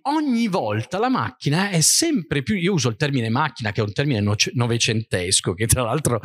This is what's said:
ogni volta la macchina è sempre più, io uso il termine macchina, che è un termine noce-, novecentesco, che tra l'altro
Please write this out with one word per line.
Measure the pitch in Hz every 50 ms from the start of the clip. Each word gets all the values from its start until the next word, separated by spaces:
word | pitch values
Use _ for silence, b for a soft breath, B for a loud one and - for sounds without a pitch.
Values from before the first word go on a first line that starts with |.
| -
ogni | 269 294 320 302 285 240 226 233 214
volta | 175 180 131 107 104 107 113 - - 127
la | 143 262
macchina | 262 175 117 101 - - - 143 143 175 196 202
è | 190 165
sempre | 151 - - - 320 339 311 214 160 - 143 143 135
più, | - 220
io | 190 170 185 208
uso | 156 117 123
il | 110
termine | - 151 139 139 131 113 110
macchina, | 113 131 156 147 - - 120 107 101
che | -
è | 107
un | 104 -
termine | - 139 151 131 104
noce-, | 101 104 104 - - - -
novecentesco, | 120 120 117 117 113 - - 110 113 110 - - 95 90 92 92 - - - 90
che | 87 110
tra | 117 - 131 123
l'altro | 110 120 156 139 139 120 104